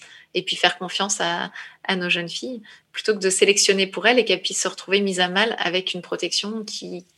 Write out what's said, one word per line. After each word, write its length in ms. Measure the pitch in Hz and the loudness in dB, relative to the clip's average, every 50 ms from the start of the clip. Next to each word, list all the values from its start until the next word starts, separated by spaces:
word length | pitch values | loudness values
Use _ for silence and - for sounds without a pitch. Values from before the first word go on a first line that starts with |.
| - - - - - _ - | -20 -20 -20 -20 -14 _ -4
et 80 | 180 180 | -4 -2
puis 140 | - - | -2 0
faire 220 | - - 180 - - | 2 2 2 2 0
confiance 420 | 185 180 - - 196 202 - - | -6 -6 -4 -2 -2 -2 -2 -2
à, 300 | 180 170 170 175 - 190 - - - - - _ - | -2 -2 -2 -2 -4 -6 -8 -12 -16 -18 -18 _ -6
à 120 | - 190 | -4 -2
nos 120 | 185 180 175 | -2 0 0
jeunes 200 | 175 180 170 170 | 0 -2 -2 -4
filles, 340 | 165 - - 254 254 226 208 - - - _ _ - | -6 -8 -8 -8 -8 -10 -12 -16 -20 -20 _ _ -12
plutôt 220 | - - - 220 | -4 -2 0 0
que 40 | 196 | 2
de 120 | 185 190 | 2 0
sélectionner 560 | 185 - 214 196 202 202 - - 196 196 196 | 2 4 4 4 6 6 6 4 4 4 2
pour 200 | 185 - 185 180 | 0 -2 0 2
elles 120 | 214 247 247 | 4 6 6
et 60 | 220 | 4
qu'elles 180 | - 190 175 - | 4 2 0 0
puissent 200 | - 190 - - | -2 -2 -2 -2
se 60 | 185 | -2
retrouver 320 | - - - - 185 202 | -4 -6 -4 0 0 2
mises 200 | 202 196 190 180 | 2 2 0 0
à 80 | 180 180 | 0 0
mal 280 | 180 196 214 233 220 - | 2 2 2 0 0 -2
avec 360 | 190 180 170 185 185 185 - | -2 -2 0 -2 -2 -2 -4
une 80 | 180 170 | -6 -6
protection 600 | - - - - 175 - - - 202 220 226 214 | -6 -6 -4 -4 -2 -2 -2 -2 -4 -4 -6 -8
qui, 420 | 208 - - - 180 180 180 180 _ _ | -8 -10 -10 -10 -10 -10 -12 -12 _ _